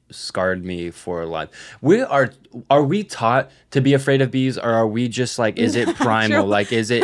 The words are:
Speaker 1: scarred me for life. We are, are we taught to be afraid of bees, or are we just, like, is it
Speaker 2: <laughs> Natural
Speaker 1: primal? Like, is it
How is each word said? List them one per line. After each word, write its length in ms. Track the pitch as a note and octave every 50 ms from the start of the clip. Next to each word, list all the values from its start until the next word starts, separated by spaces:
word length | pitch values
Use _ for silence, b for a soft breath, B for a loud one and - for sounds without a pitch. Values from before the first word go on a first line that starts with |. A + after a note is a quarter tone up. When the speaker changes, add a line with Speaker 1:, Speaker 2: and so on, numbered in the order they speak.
| _ _ -
Speaker 1:
scarred 520 | - - - - G2 F#2 F#2 F#2 F2+ F2
me 280 | F#2 F2+ F2 E2+ E2+ E2
for 340 | - - F#2 F2 E2+ E2
life. 220 | E2 E2 D#2 D#2 - B B B B B B
We 220 | - C#3+ F#3+ A#3 C4
are, 280 | - D3 C#3 C3 - - _ _ _ - B2 - -
are 140 | C#3 D3 D3
we 180 | C#3 E3+ G#3 G#3
taught 480 | - - - A#2 A2+ B2 C3+ C3+ b b b b b -
to 80 | C#3+
be 120 | C3 C#3 C#3
afraid 300 | C#3 C#3 C#3+ C#3 C3+ C3+
of 80 | B2
bees, 260 | A#2 C3 C3 C3 B2
or 140 | - - A#2
are 160 | A2+ A2+ A2+
we 220 | A2 G#2+ A#2 B2 A#2+
just, 320 | G#2 A#2+ B2+ A#2 - -
like, 180 | A#2+ G#2+ F#2+ -
is 160 | A#2 A#2+ -
it 120 | A#2+ A#2
Speaker 2:
<laughs> 0 | E4+
Natural 160 | - - D4
Speaker 1:
primal? 400 | - A2 A2 A2 G#2+ - - -
Like, 240 | G2 G#2 G2+ G#2 -
is 220 | A#2+ A2+ A2 G#2 A#2+
it 100 | A#2+